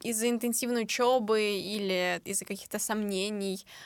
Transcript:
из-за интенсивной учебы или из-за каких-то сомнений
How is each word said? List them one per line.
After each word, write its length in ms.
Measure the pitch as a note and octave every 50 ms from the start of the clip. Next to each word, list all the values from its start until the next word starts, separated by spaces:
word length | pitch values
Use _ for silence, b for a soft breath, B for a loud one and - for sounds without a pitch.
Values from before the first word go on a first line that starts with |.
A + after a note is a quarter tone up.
из-за 260 | - A#3 A3+ G#3+ A3+ A#3+
интенсивной 540 | A#3+ A3+ A#3+ A#3+ A3+ - B3+ A#3+ A#3+ A#3
учебы 580 | A3 - - - B3 B3 B3+ B3+ G#3+ G#3 A3 G#3+ G#3+ G#3 G#3 G3
или 600 | - F#3+ G#3 G#3 G3+ F#3+ F#3 F3+ F3+ F3+ F3 E3+ -
из-за 200 | - G3 - -
каких-то 360 | - G3+ G3 - - - G#3
сомнений 840 | - - A3 A3 G#3 G3+ G3 F#3 F#3+ G#3 G#3+ G3+ G3 G3 F#3+ G3 B B B B B